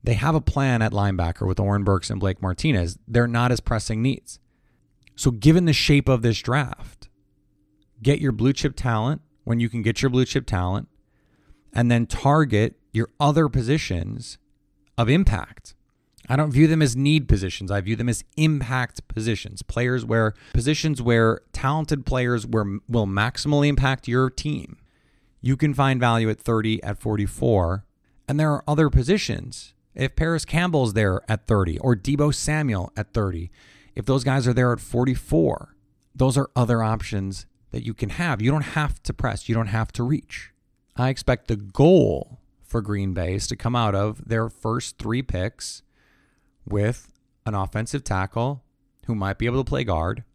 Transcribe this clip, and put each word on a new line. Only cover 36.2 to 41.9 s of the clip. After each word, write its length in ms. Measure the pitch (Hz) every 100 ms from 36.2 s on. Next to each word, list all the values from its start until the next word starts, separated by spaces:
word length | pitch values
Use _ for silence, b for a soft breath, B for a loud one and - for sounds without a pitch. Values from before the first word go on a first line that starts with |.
| 131 131
are 140 | 139 -
other 260 | 117 113
options 640 | 110 110 - 104 95 95 - _ _
that 140 | 120
you 100 | 113
can 160 | 107 104
have. 320 | - 170 113
You 80 | 110
don't 120 | 151
have 380 | 139 - 147 -
to 100 | -
press. 340 | - 127 101 -
You 60 |
don't 140 | 113 107
have 240 | 110 113
to 100 | -
reach. 500 | 120 156 - - - _ _ _ _ -
I 120 | 127
expect 380 | 135 - 123 -
the 100 | 110
goal 840 | 101 95 147